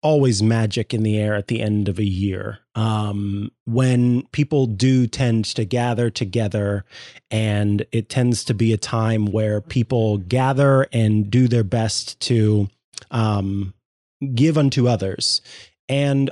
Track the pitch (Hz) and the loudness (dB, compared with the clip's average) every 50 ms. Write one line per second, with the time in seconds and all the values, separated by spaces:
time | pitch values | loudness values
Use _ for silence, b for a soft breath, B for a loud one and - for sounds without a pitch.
0 | - 151 156 147 139 131 113 98 107 110 113 113 113 104 - 120 110 _ - 110 | 2 4 4 4 4 4 4 4 4 4 4 2 0 0 -2 -4 -4 _ -2 -2
1 | 110 107 107 107 107 107 107 104 98 - 117 113 113 107 104 104 101 101 92 95 | 0 0 2 0 0 0 0 -2 -2 -4 -4 -2 0 0 0 0 0 -2 -2 -2
2 | 107 101 92 92 98 101 95 98 101 107 107 - _ _ _ 113 110 110 110 107 | -2 -2 0 -2 -2 -2 -4 -4 -8 -10 -12 -12 _ _ _ -2 -2 0 0 -2
3 | 107 104 101 101 101 101 98 101 104 117 _ _ _ 117 113 120 131 131 127 123 | -2 -4 -4 -4 -4 -4 -6 -6 -8 -10 _ _ _ -4 -2 0 2 2 2 2
4 | 123 123 120 123 - _ - - 147 143 156 143 131 117 107 95 123 131 131 127 | 2 2 2 0 -2 _ -2 -2 -2 0 2 0 0 0 -2 0 2 2 4 2
5 | 127 113 - - 135 120 113 113 107 - - - 110 95 - 120 120 123 120 107 | 2 0 0 -2 0 0 0 0 -2 -2 -4 -6 -4 -2 -2 -2 0 -2 0 0
6 | 120 113 - - 110 95 90 117 110 101 - 107 101 101 101 101 - B B B | -2 -2 -2 -4 -6 -2 -2 -2 -2 0 -2 -2 -2 -2 -2 -4 -6 B B B
7 | B B B B B _ - 110 110 107 104 104 104 104 104 101 - _ - 117 | B B B B B _ -2 -2 0 0 0 0 0 0 0 0 -2 _ -4 -4
8 | 107 _ - 135 123 123 120 - - - 117 98 113 113 110 104 - - - 113 | -4 _ -2 0 2 2 0 -2 -2 -4 -2 0 2 0 0 0 -2 -4 -2 0
9 | 110 110 113 110 104 104 95 110 107 107 107 104 104 - - 127 113 - 131 120 | 0 0 0 0 0 0 -2 -2 -2 0 -2 -4 -6 -4 -2 -2 -2 0 0 0
10 | 110 107 104 101 92 87 123 127 131 131 139 127 143 139 135 131 135 - - 117 | 2 0 0 -2 -2 -2 0 0 2 2 2 2 4 4 4 4 2 2 0 2
11 | 110 107 107 107 104 101 101 123 127 120 120 120 110 92 - 117 110 107 - - | 2 4 4 2 0 2 2 2 4 4 4 2 0 0 0 -2 0 -2 -2 -6
12 | - - - _ - - 123 113 107 107 107 104 101 98 _ _ _ _ _ - | -8 -10 -12 _ -4 0 2 2 4 4 4 2 0 -2 _ _ _ _ _ -20
13 | - _ - 120 113 110 104 101 98 98 98 98 98 98 - _ _ _ _ _ | -16 _ -2 -2 0 0 0 -2 -2 -2 -4 -4 -6 -6 -10 _ _ _ _ _
14 | _ _ _ _ 143 139 127 113 139 160 156 156 147 135 - 131 120 120 120 101 | _ _ _ _ -8 -4 0 2 2 2 4 2 2 2 2 2 2 2 2 0
15 | 98 95 92 - - - - - B B B B B B B B _ - 131 139 | -2 -6 -6 -4 -4 -4 -4 -4 B B B B B B B B _ -4 -2 0
16 | 143 143 139 139 139 135 | 0 2 2 0 0 -2